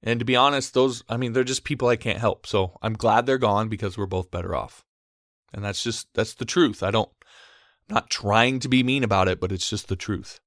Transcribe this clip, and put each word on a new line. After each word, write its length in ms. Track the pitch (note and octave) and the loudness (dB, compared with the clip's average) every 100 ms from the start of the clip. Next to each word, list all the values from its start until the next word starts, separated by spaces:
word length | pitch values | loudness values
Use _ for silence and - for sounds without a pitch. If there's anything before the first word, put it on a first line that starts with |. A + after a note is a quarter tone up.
And 180 | - A#2 | -2 -2
to 60 | A2+ | 2
be 100 | B2 | 4
honest, 380 | C#3 C#3+ C3 | 4 2 -2
those, 300 | - C3+ A#2 - | 2 2 0 -8
I 100 | A#2 | -4
mean, 160 | B2+ | -2
they're 100 | A#2 | 0
just 200 | B2+ C3 | 0 -2
people 240 | - D3 B2 | -4 -2 0
I 80 | A#2+ | 0
can't 240 | A#2+ G2 | -2 -2
help. 260 | A2+ F#2 - | 0 -2 -2
So 320 | G#2 F#2 - | 0 0 -4
I'm 120 | A2 | -6
glad 320 | A2 A2+ A2 B2 | 0 4 4 4
they're 120 | C3+ | 2
gone 320 | A#2 G2+ A2 | 2 2 0
because 280 | G#2 G#2 F#2 | -4 -6 -4
we're 80 | G2 | -4
both 260 | F#2+ F2+ | -4 -4
better 240 | F2+ F2+ F2 | -8 -4 -6
off. 280 | - - _ _ _ _ _ _ _ | -6 -14 _ _ _ _ _ _ _
And 100 | - | -8
that's 200 | G2+ G2 | -6 -4
just, 240 | - A2+ - | -6 -6 -6
that's 200 | - A2 | -4 -4
the 120 | - A#2+ | -4 -4
truth. 380 | - D#3 G2+ | 2 2 2
I 80 | F#2+ | 0
don't, 180 | G#2+ G#2+ _ _ - - _ _ _ _ | 0 0 _ _ -20 -20 _ _ _ _
I'm 60 | G#3+ | -4
not 140 | - | -2
trying 500 | - G2+ G#2+ A#2+ C3 | -6 0 4 4 0
to 100 | C3 | 2
be 140 | B2+ | 2
mean 200 | B2+ C#3 | 2 2
about 240 | A#2+ G2 F#2+ | 2 2 2
it, 120 | F#2 | 0
but 120 | F#2 | -2
it's 180 | F#2+ - | -4 -4
just 180 | G#2 - | -6 -6
the 80 | F#2+ | -6
truth. 440 | - G2+ - - | -4 -6 -8 -20